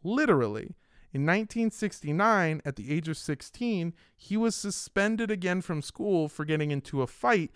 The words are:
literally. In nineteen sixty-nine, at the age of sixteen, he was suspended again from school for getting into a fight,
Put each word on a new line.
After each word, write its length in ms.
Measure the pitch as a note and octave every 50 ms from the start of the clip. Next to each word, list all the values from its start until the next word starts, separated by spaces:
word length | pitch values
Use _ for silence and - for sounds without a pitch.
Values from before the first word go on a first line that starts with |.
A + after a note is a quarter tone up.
| -
literally. 720 | E3+ A3 C4+ D#4 C#4 F#3+ C#3 B2 G#2 G#2 A2 G2+ - - - _ _ _ - - -
In 140 | - C#3 C#3
nineteen 460 | D#3 F3 G3+ A3 G#3 - A3+ A3+ A3
sixty-nine, 920 | - - A3 G3+ - - - D3 D3 E3+ G3+ A3+ A3+ G3+ F3+ D#3+ D#3 D#3 -
at 100 | C#3+ C3
the 140 | - G2+ C3
age 180 | D3 D#3+ D#3+ D#3+
of 80 | D#3+
sixteen, 760 | - - - D3 C3+ - - - - A#3+ A#3+ A3 F#3 E3 E3+ E3 - _ _ _
he 220 | _ - - G3
was 180 | G#3+ A3+ A3+ -
suspended 760 | - - G3+ F#3 - - - - G3 G3 G#3+ A3 A3 A#3 G#3
again 320 | G#3+ F#3+ F3 F#3 F3+ F#3 F3
from 180 | - E3+ D3+
school 480 | C#3+ - - - - G#3 F#3+ E3+ D#3 D3+
for 160 | - - D3+
getting 260 | D3+ D#3 D#3 D3+ D3
into 300 | D3 C#3 C#3 - - C#3
a 60 | C3
fight, 440 | B2 - - - B3 A#3 G3 E3 - -